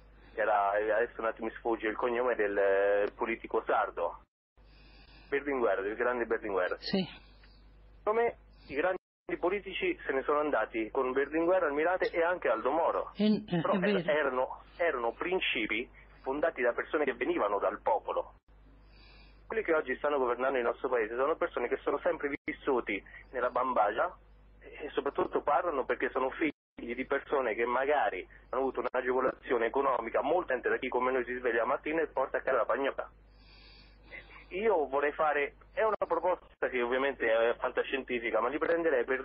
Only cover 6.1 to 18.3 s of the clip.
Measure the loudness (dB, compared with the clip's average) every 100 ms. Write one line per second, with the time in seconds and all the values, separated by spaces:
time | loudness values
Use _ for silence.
6.1 | 0 -2 -2 -2 -2 0 -4 -2 -2 -2
7.1 | -10 -20 -20 -20 -20 -20 -20 -20 -8 -2
8.1 | 2 0 -2 -16 -20 -8 -2 -2 -2 -10
9.1 | _ -10 -2 -2 -2 -4 -2 -2 -2 -2
10.1 | -2 0 2 2 0 0 -2 -2 0 0
11.1 | 0 0 2 4 4 2 2 2 2 0
12.1 | 2 0 0 0 0 0 2 2 0 -4
13.1 | 0 2 2 0 0 2 2 2 2 2
14.1 | 2 2 0 -2 -6 -16 -2 0 2 -2
15.1 | -2 -2 0 0 -2 -2 -2 -4 -14 -20
16.1 | -10 -6 -2 -2 2 0 0 -2 0 0
17.1 | 0 -2 2 2 2 0 0 0 0 0
18.1 | -4 -4